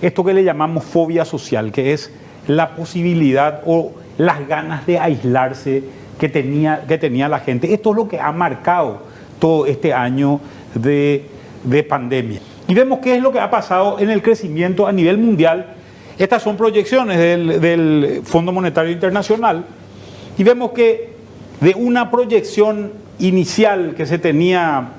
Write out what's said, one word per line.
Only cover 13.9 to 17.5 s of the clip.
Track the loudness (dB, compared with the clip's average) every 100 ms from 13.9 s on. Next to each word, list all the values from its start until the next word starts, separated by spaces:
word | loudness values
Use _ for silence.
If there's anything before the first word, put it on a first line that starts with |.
| 0
en | 0
el | 0
crecimiento | 2 0 0 -2 -2 0 0
a |
nivel | 2 2 2
mundial. | 2 4 2 2 -6 -16 -20 -20 -20 -2
Estas | 0 2
son | 0 0
proyecciones | 2 2 2 0 2 2
del, | 4 2 2